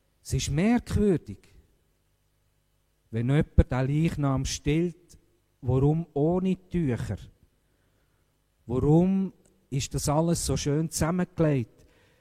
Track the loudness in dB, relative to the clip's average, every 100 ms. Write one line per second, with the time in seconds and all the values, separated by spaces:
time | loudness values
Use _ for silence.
0 | _ _ -6 -4 -2 0 2 2 0 0
1 | 2 2 -2 -16 _ -20 _ _ _ _
2 | _ _ _ _ _ _ _ _ _ _
3 | -8 -4 0 2 2 0 0 0 0 0
4 | 0 0 -2 -2 -2 -4 -2 0 0 -6
5 | _ -20 _ _ _ _ -2 2 2 0
6 | -2 -2 0 0 0 -4 -4 -4 -2 -2
7 | -6 -10 -12 -20 _ _ _ _ _ _
8 | _ _ _ _ _ _ -6 0 4 4
9 | 4 0 -2 -8 _ _ -10 -8 -6 -4
10 | -2 0 0 0 -2 -2 -2 -2 -2 -2
11 | -2 -2 -4 0 0 0 -4 _ _ _
12 | _ _